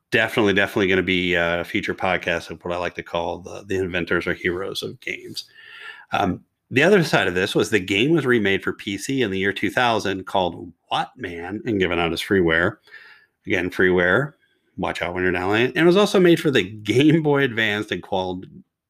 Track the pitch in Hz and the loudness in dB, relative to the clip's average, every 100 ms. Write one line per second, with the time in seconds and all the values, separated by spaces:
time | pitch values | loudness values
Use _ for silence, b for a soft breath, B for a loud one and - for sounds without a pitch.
0 | _ 117 110 - 104 98 98 - 95 95 | _ 0 2 2 2 4 2 2 2 2
1 | 90 92 90 87 85 87 85 104 - 87 | 2 0 2 0 0 -2 -2 -4 -4 -2
2 | 95 87 - 85 - 82 90 87 87 85 | -2 -2 -2 -4 -6 -10 -6 -4 -6 -8
3 | 82 85 85 87 90 95 101 95 92 90 | -8 -6 -6 -8 -12 -14 -6 -4 -2 -4
4 | 85 90 87 85 92 87 98 - - 127 | -2 -2 -2 -4 -4 -4 -6 -8 -8 -10
5 | - - - - - B B B B B | -10 -12 -12 -14 -16 B B B B B
6 | - - 98 - - _ - 117 160 208 | -6 -2 -2 -4 -10 _ -6 0 4 4
7 | 156 156 95 90 98 - - 107 95 98 | 4 2 0 0 0 0 0 0 0 0
8 | 139 165 131 120 98 95 - - - 98 | 2 2 2 2 2 0 -2 -8 -6 -8
9 | - 135 113 95 98 95 101 127 123 113 | -4 -2 -2 0 -2 -2 -2 0 2 0
10 | 98 95 92 98 90 85 90 - - 95 | -2 -4 -4 -2 0 -4 -14 -18 -8 -6
11 | - - 92 85 87 101 - 104 90 85 | -6 -10 -12 -10 -10 -8 -4 0 0 0
12 | 85 82 - 98 85 82 90 - B B | 0 -2 0 2 4 4 2 -2 B B
13 | B B B _ - 98 90 - 92 90 | B B B _ -4 -2 -2 2 4 4
14 | 90 101 147 - _ _ _ - 85 87 | 4 2 0 -8 _ _ _ -8 -6 -4
15 | 87 90 90 87 92 107 127 131 170 180 | -6 -2 0 0 0 0 0 2 4 4
16 | 202 202 180 165 160 131 92 107 107 113 | 4 4 4 4 2 0 0 -4 -2 2
17 | 151 165 151 143 135 110 110 104 104 92 | 4 4 4 0 0 0 -2 -2 -4 -8
18 | - 98 92 90 95 76 - _ _ | -4 -4 -4 -6 -12 -20 -20 _ _